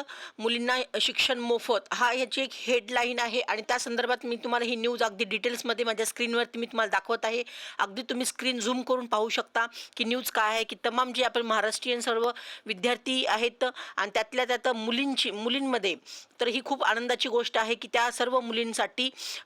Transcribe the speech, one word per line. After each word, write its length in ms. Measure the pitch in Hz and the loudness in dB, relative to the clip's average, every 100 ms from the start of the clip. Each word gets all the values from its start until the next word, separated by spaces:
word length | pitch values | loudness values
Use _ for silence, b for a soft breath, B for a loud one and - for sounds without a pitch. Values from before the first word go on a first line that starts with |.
| 277 B B - | -2 B B -4
मुलींना 600 | 220 233 240 254 247 214 | -2 0 2 0 0 0
शिक्षण 380 | 254 254 - 247 | 0 2 2 2
मोफत, 540 | 240 233 - 214 - | 2 0 2 0 0
हा 180 | 196 240 | 2 2
ह्याची 300 | 254 262 - | 2 0 -2
एक 80 | 269 | -4
हेडलाईन 680 | - - 247 208 247 240 240 | -4 0 0 2 0 0 0
आहे 200 | 233 240 | 0 0
आणि 220 | - 214 | 0 -2
त्या 180 | 214 247 | 0 0
संदर्भात 460 | 247 233 240 247 247 | 0 -2 0 0 -2
मी 100 | 233 | -6
तुम्हाला 300 | 247 240 233 | -2 0 0
ही 100 | 233 | 0
न्यूज 280 | 233 240 | 0 2
अगदी 200 | 226 196 | 0 0
डिटेल्समध्ये 640 | 214 214 240 240 240 220 233 | -2 0 -2 -2 -2 0 0
माझ्या 200 | 220 220 | 0 -2
स्क्रीनवरती 540 | - 233 233 233 233 | -2 0 0 0 -2
मी 60 | 233 | -4
तुम्हाला 240 | 226 220 | 0 2
दाखवत 360 | 196 - 233 220 | 2 0 -2 0
आहे. 180 | 233 233 B B B | -2 -4 B B B
अगदी 220 | 196 196 | -2 -2
तुम्ही 240 | 240 247 247 | -4 -2 -2
स्क्रीन 340 | - 247 247 | -2 -2 0
झूम 220 | 220 254 | 0 0
करून 240 | 247 254 240 | 0 0 0
पाहू 240 | 214 226 | 0 0
शकता 360 | 233 - 226 233 B B - | 0 0 0 0 B B -4
की 60 | |
न्यूज 280 | 226 247 - | -2 0 0
काय 240 | 240 214 226 | 2 2 2
आहे, 80 | |
की 120 | 226 220 240 | -2 -2 -2
तमाम 280 | 233 254 | 0 0
जे 100 | 247 | 2
आपण 180 | 247 240 | 2 2
महाराष्ट्रीयन 580 | 233 220 208 - 254 240 | 2 2 2 0 -2 -2
सर्व 320 | 240 226 233 233 B B - | 0 2 2 -2 B B -8
विद्यार्थी 600 | 196 233 247 - 262 - | -2 0 0 0 0 2
आहेत 400 | 214 240 - 254 - B B | 2 2 0 -2 -2 B B
आणि 140 | 202 | -2
त्यातल्या 320 | 220 220 247 247 | 0 0 0 0
त्यात 220 | 240 262 | 2 0
मुलींची, 640 | 226 220 233 277 262 262 | 0 0 0 0 0 -2
मुलींमध्ये 640 | 202 226 262 269 240 190 151 - B B - | 0 -2 0 0 0 0 -2 -8 B B -2
तर 80 | 240 | 0
ही 140 | 240 - | 0 0
खूप 180 | 269 | 0
आनंदाची 460 | 269 220 240 247 262 | 4 2 2 0 2
गोष्ट 280 | 233 226 226 | 0 0 0
आहे 180 | 220 233 | 0 -2
की 120 | 247 | 0
त्या 180 | 247 240 | 2 2
सर्व 280 | - 247 254 | 2 2 2
मुलींसाठी, 680 | 233 226 233 220 202 - 262 - B B | 0 -2 -2 0 -2 0 -4 -4 B B